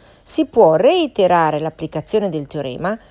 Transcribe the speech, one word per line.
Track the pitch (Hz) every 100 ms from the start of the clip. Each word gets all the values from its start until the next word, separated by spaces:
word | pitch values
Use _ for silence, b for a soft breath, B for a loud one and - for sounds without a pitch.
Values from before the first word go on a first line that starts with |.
| b b
si | - - 285
può | 233 175 160
reiterare | 240 359 294 - 180 170 165 151
l'applicazione | 156 - 160 156 - 214 202
del | 156 139
teorema | 151 135 123 175 226 b